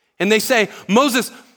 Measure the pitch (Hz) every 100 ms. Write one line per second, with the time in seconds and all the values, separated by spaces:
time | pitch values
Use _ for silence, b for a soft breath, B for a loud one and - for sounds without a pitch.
0 | _ - 202 220 - 247 202 B - 214
1 | 285 240 - B B